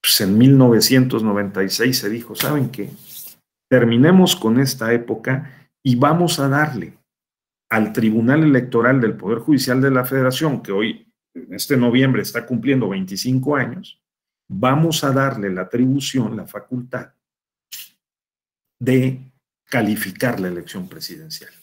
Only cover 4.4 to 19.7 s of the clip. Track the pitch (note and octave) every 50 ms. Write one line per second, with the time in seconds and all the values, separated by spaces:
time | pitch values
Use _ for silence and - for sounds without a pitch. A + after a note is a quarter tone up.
4.4 | - A2 A2+ B2+ C#3 C3+ - - A2 A2+ A#2 A#2+ A#2 - A2+ - - C3 C3 C3
5.4 | - - - - _ _ _ _ _ C3 B2 A#2+ C#3 D3 D#3+ F3 F3 E3 E3 -
6.4 | C#3 C#3 C#3 C#3+ D3+ D3+ B2+ G2+ E2 D#2 - _ _ _ _ _ _ _ _ _
7.4 | _ _ _ _ _ _ A2 A2 G#2+ G#2 - - A2 A2 G#2+ A2+ A2+ B2 C#3 D#3
8.4 | D#3+ D3+ C#3 B2+ A#2+ B2+ - A#2 A2+ B2 C3+ C3+ A#2 G#2+ - - F#2 F#2+ A#2 -
9.4 | - D#3 D3+ B2+ - B2+ B2 C3 C3+ C#3 C3+ B2+ B2+ B2+ C3+ C3+ B2+ B2+ B2+ -
10.4 | D#3 D#3 C3 G#2+ - - G2 G2 A2+ A2 - - _ _ _ _ _ _ _ -
11.4 | - - F#2 G2 - - C#3+ B2+ B2 A#2+ A#2 B2+ C3+ C3+ B2 G#2 G2 - - A#2
12.4 | - - B2+ A2+ A2 C3+ C3+ C3 A2+ F#2+ G2 F#2+ F#2+ F#2 G2 F#2+ - B2+ C3 C3
13.4 | B2+ C#3+ D3 C#3 A#2 - E3+ F#3 - - - _ _ _ _ _ _ _ _ _
14.4 | _ _ F#2 F#2+ A2+ B2+ C3+ D3+ E3 E3+ D#3 - D3+ C#3 B2+ C#3 C3+ C3+ B2 A2
15.4 | G2+ G2 F#2 F2+ F2+ - - A#2+ B2+ C3 C3+ C#3 C3+ - - C#3 A2+ G#2+ A2+ G#2+
16.4 | F#2+ - - G#2 - _ B2+ B2 A#2+ B2 - A#2+ - - _ _ _ _ _ _
17.4 | _ _ _ _ _ _ - - - _ _ _ _ _ _ _ _ _ _ _
18.4 | _ _ _ _ _ _ _ _ B2 B2+ C3 C3 B2+ C3 C3 - - - _ _
19.4 | _ _ _ _ _ _